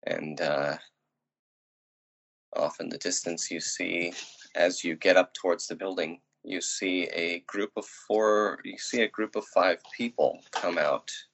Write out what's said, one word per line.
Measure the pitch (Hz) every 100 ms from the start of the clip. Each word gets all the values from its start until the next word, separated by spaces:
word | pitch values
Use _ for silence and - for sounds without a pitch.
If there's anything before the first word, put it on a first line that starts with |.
| -
and, | 50 78 76
uh, | 80 71 71 73 - _ _ _ _ _ _ _ _ _ _ _ _ _ _ _ _ -
off | 76 -
in | 82
the | 82
distance | 90 87 - 82 -
you | 85
see, | - - 87 87 85 85 - - - -
as | 87 90
you | 87 80
get | 95 90
up | 90
towards | - 92 87 -
the | -
building, | 95 90 80 85 _ _
you | - 95
see | 85 - 95 90 87
a | 87 85 85 -
group | 101 98 -
of | -
four, | - - 107 107 107 104 78
you | - -
see | - 120
a | 107
group | - 110 107
of | -
five | - 90 87 - -
people | 120 - 71 - -
come | - 95 85
out | 73 64 - - -